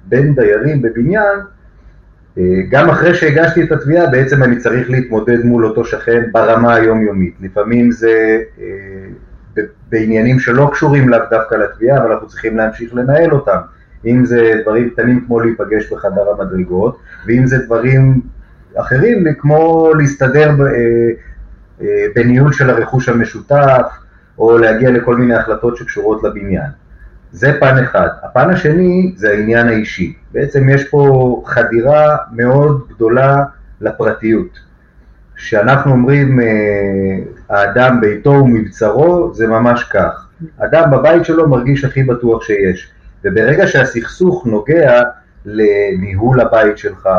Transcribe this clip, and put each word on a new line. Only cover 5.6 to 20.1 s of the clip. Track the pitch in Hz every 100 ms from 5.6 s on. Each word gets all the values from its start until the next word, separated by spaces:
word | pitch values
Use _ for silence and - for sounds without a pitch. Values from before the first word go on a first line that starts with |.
| 110
אותו | 120 117
שכן | 107 - 117 113
ברמה | 113 110 113 117
היומיומית. | 117 113 110 107 98 90 -
לפעמים | 95 104 104 120 120
זה, | 113 113 113 110 110 110 -
אה, | 101 98 98 95 95 98 - - - -
ב-, | 107 _ -
בעניינים | 113 110 110 120 127
שלא | - 120 147
קשורים | - 151 139 123
לאו | 117 -
דווקא | 113 - 110
לתביעה, | 101 - 117 139
אבל | 117
אנחנו | 107 -
צריכים | - 113 110
להמשיך | 110 - 117
לנהל | 123 127 147 165
אותם. | 143 - 92 - - _ - 113
אם | 123 120
זה | 120 113 110
דברים | 110 110 120
קטנים | 120 120 123 120
כמו | 117
להיפגש | 113 113 98 107 -
בחדר | 104 101 95 101
המדרגות, | 101 92 92 90 90 113 131 - - 104
ואם | 120 131
זה | 127
דברים | - 117 123 135 135 131 - - - - - -
אחרים, | - 127 214 220 165 147
כמו | 143 151 165 165 160 151
להסתדר | 143